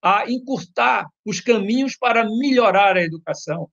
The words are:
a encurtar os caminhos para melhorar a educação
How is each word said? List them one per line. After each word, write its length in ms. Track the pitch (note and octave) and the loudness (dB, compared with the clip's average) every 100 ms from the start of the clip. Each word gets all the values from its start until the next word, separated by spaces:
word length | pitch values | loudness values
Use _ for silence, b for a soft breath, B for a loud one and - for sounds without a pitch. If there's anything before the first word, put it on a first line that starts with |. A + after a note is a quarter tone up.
a 220 | F3+ G3+ A3 | 2 0 0
encurtar 760 | B3 - B3 D#3+ - A#3+ A#3 D#3+ _ | -6 -4 -8 -6 0 2 2 -2 _
os 160 | - G3+ | -8 -6
caminhos 560 | - A3+ G3 A#3+ C4+ - | 0 0 2 0 -2 -2
para 260 | B3 A#3 | 0 0
melhorar 720 | A3 A3+ C#4 B3+ A3+ F#3 G3+ F#3 | 0 -2 0 2 4 4 4 2
a 60 | |
educação 680 | E3+ D#3+ - D3 - E3 - | -2 -6 -8 -10 -6 -8 -10